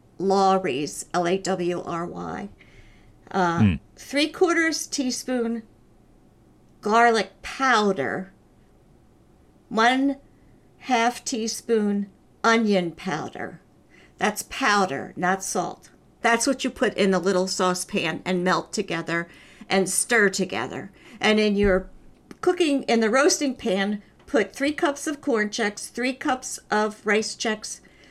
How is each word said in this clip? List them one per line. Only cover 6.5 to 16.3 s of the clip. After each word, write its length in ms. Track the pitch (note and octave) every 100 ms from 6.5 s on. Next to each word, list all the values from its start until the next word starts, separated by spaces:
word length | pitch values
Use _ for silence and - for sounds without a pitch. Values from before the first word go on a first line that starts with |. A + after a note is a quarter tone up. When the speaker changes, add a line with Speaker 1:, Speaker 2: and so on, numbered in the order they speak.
| _ _ _
Speaker 1:
garlic 600 | G#3+ - F3 A3+ - -
powder, 920 | - - C4+ A3+ G#3 F#3+ B2 E3+ F#3 - _ _ _ _ _ _ _ _ _ _ _ _ _
one 480 | G#3+ A#3 C4 C#4 C4+ - _ _ _ _ _
half 440 | - A#3 A#3 A#3+ -
teaspoon 840 | A#3 A3+ - - A3+ G#3 G3+ G3 _ _ _
onion 480 | A3+ A3+ G#3+ G3 F3
powder. 680 | D3+ F#3+ D#3 - - - - _ _ _ - - _
That's 260 | G3+ G#3 -
powder, 640 | - C4 G#3 F#3 C3+ - -
not 280 | F3+ F#3+
salt. 460 | - - E3+ - - _ _ _
That's 240 | -